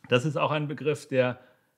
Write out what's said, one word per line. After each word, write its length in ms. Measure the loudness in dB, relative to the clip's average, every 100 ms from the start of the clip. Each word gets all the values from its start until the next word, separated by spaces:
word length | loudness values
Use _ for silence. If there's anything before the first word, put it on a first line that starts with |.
| 2
Das 160 | 2
ist 120 | 2 -2
auch 140 | -2
ein 160 | -2 -4
Begriff, 400 | -4 -4 -4 -2
der 300 | 0 2 -2 -10 _ _